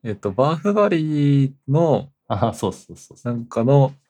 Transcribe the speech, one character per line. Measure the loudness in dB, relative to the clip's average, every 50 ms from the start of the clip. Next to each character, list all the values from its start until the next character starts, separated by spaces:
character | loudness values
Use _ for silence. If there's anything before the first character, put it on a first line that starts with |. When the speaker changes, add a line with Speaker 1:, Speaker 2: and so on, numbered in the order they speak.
| -8
Speaker 1:
え | -8
っ | -10
と、 | -6 -6 -6
バ | -2 0 0 0 0
ー |
フ | -2 -2 -2 0
バ | 2 2 2
リ | 0 -2 -2 -2 -2 0 2 2 4 2 2 0 -4 _ _
の、 | -2 0 2 2 2 2 0 -2 -6 _ _ _
Speaker 2:
あ、 | _ -2 -2 -2 -2 -2
そ | -4 -6 -6
う | -6
そ | -8 -18 -20 -20
う |
そ | -20 -20 _ -20
う |
そ | -12 _ -8
う。 | -8
Speaker 1:
な | -8
ん | -10
か | -6 -4 -2 0
の | 4 4 4 4 2 -2 _ _ _